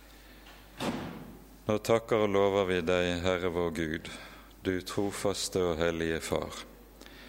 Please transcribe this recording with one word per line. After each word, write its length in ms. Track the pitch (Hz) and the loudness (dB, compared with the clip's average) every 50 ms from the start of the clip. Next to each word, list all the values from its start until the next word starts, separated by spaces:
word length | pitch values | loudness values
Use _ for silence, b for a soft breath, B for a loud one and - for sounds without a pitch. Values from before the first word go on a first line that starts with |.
| B B B B B B B B B B B B B B B B B B B B B B B B B B B B B - - - - | B B B B B B B B B B B B B B B B B B B B B B B B B B B B B -20 -20 -10 -2
Nå 140 | - 107 104 | 0 0 0
takker 460 | - - 113 113 - - 120 107 107 | 4 4 4 4 4 2 2 4 4
og 60 | 101 98 | 4 4
lover 340 | 98 98 98 98 101 98 90 | 4 4 4 4 4 4 4
vi 120 | 92 90 82 | 2 2 2
deg, 380 | 87 90 90 90 87 87 85 87 | 2 4 4 4 2 0 0 2
Herre 240 | 92 92 85 90 90 | 2 2 2 0 0
vår 180 | 82 87 87 85 80 | 0 0 0 0 0
Gud, 340 | 85 82 78 80 82 - - B B B B B B B B B - - | -2 -2 -2 -4 -6 -8 -10 B B B B B B B B B -6 -2
du 100 | 95 92 90 87 | -2 -2 -2 -4
trofaste 800 | - - 107 101 101 - - - 101 92 - - - - 95 90 | -4 -2 -2 -2 -2 -2 0 0 0 0 0 -4 -2 0 2 2
og 160 | 87 82 80 | 2 2 2
hellige 400 | 85 85 82 82 82 82 80 76 - | 2 2 2 0 0 0 -2 -2 -2
Far, 340 | - 80 78 76 - - - - - - - - - - B B B B B B | -2 -2 -2 -2 -4 -8 -12 -14 -16 -18 -20 -20 -20 -20 B B B B B B